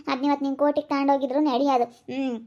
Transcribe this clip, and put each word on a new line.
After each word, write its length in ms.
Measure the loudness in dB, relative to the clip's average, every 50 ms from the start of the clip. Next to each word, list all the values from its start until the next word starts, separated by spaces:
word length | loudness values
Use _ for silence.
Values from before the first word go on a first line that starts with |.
| -6 -6
ಅದ್ನ 120 | -4 -2 0
ಇವತ್ತು 200 | 0 0 0 -2
ನೀನ್ 120 | -4 0
ಕೋರ್ಟಿಗೆ 300 | 0 0 2 2 0 -2
ತಗೊಂಡೋಗಿದ್ರು 540 | -2 -2 0 2 2 2 2 0 0 0 0
ನಡೆಯೋದು. 440 | 2 2 2 2 2 2 2 2 0
ಹ್ಮ್. 560 | -2 -4 -10 _ -10 -6 -4 -4 -4 -4 -6 -10